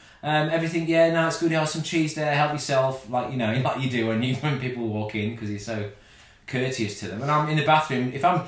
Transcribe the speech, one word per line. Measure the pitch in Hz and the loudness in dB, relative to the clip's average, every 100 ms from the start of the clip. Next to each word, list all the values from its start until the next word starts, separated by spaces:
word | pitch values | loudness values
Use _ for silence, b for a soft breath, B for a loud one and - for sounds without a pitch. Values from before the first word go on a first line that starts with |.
| B B | B B
Um, | 147 151 156 | 0 2 2
everything, | 165 160 170 165 | 0 0 -2 2
yeah, | 165 165 | 4 6
no, | 165 165 | 4 2
it's | 156 | 2
good. | 170 | 2
Have | 160 151 | 2 0
some | 160 | -2
cheese | 151 165 156 156 | -2 0 0 0
there, | 151 | 0
help | 143 147 | 2 2
yourself." | 147 - 135 131 131 107 | 0 0 2 2 0 -4
Like, | 123 123 | -2 -2
you | 131 | -2
know, | 110 | 0
<laughs> | 123 | 0
like | 143 139 | 0 0
you | 131 | 0
do | 123 113 | 0 0
when | 113 | 0
you, | 127 131 | 0 0
when | 151 135 | -2 -2
people | 127 120 113 | -4 -4 -4
walk | 107 104 | -4 -4
in | 110 104 117 | -4 -4 -4
'cause | 107 | -6
you're | 101 | -6
so | 113 110 104 - B B B B - | -6 -6 -6 -10 B B B B -6
courteous | 127 131 131 104 - | -4 -2 -2 -4 -6
to | 95 | -8
them. | 98 | -6
And | 139 | 0
I'm | 151 151 | 0 2
in | 156 | 0
the | 147 | 4
bathroom, | 156 - 123 127 | 4 2 -2 -2
if | 139 | 0
I'm | 175 170 | 2 2